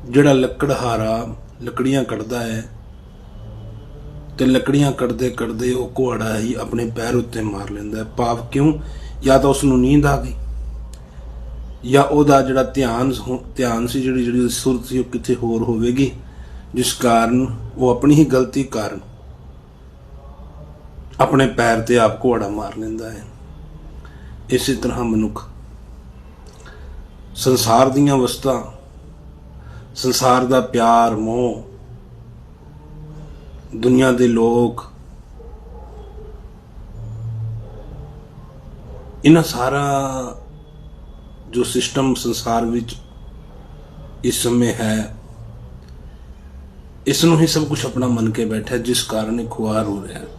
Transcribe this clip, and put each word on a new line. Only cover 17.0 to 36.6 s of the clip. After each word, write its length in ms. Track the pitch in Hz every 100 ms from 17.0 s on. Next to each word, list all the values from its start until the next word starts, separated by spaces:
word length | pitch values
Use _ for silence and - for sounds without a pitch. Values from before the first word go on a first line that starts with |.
| 123 117 113 123 131 - - -
ਉਹ 120 | 127
ਆਪਣੀ 260 | 123 139 151
ਹੀ 100 | 147
ਗਲਤੀ 380 | 127 123 139
ਕਾਰਨ 360 | 131 113 101 98 - - - - - - - - - - - - - - - - - - - - - -
ਆਪਣੇ 260 | 131 131 131
ਪੈਰ 340 | 113 117 113
ਤੇ 160 | 113 120
ਆਪ 200 | 110 95
ਕੁਹਾੜਾ 260 | 131 117 101
ਮਾਰ 280 | 104 101 107
ਲੈਂਦਾ 320 | 110 110 113
ਹੈ। 120 | 117 - - - - - - - - - - - - -
ਇਸੇ 240 | 127 - 123
ਤਰ੍ਹਾਂ 280 | 123 120
ਮਨੁੱਖ 400 | 117 110 110 - - - - - - - - - - - - - - - - - - - - -
ਸੰਸਾਰ 540 | - 127 110 113 135
ਦੀਆਂ 280 | 131 143 135
ਵਸਤਾਂ, 440 | 123 - 139 123 110 - - - - - - - - - - - - -
ਸੰਸਾਰ 500 | 127 120 131 123 123
ਦਾ 140 | 131
ਪਿਆਰ 540 | 113 120 113 117 117 107
ਮੋਹ, 480 | 110 117 123 110 - - - - - - - - - - - - - - - - - - - - - 110
ਦੁਨੀਆ 360 | 120 127 131
ਦੇ 160 | 123 123
ਲੋਕ, 560 | 113 113 120 120 - - - - - - - - - - - - - - - - - - -